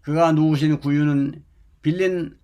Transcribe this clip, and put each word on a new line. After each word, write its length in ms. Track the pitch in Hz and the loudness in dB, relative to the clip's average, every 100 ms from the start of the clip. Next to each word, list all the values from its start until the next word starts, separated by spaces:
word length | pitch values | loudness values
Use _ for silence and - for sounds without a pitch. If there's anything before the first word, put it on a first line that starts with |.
그가 320 | - 156 165 | -4 0 2
누우신 480 | 156 156 151 156 147 | 4 2 2 0 0
구유는 640 | 143 143 147 143 139 147 - _ _ _ | 0 0 0 0 -2 -6 -20 _ _ _
빌린 560 | 151 175 190 185 165 - | -4 -2 -2 -2 -8 -12